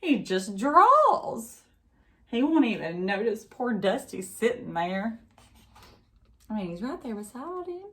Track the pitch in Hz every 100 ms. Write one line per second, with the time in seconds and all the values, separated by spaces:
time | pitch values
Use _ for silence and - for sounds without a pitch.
0 | 370 254 160 185 190 196 247 302 427 571
1 | 587 - - - 226 - _ _ _ _
2 | _ _ _ 233 277 320 247 190 160 170
3 | 185 196 226 208 - - 247 220 196 226
4 | - 190 185 - 226 - 165 165 175 190
5 | 214 226 - _ - _ _ - - -
6 | _ _ _ _ _ 214 185 170 226 339
7 | 277 208 208 240 294 359 359 349 392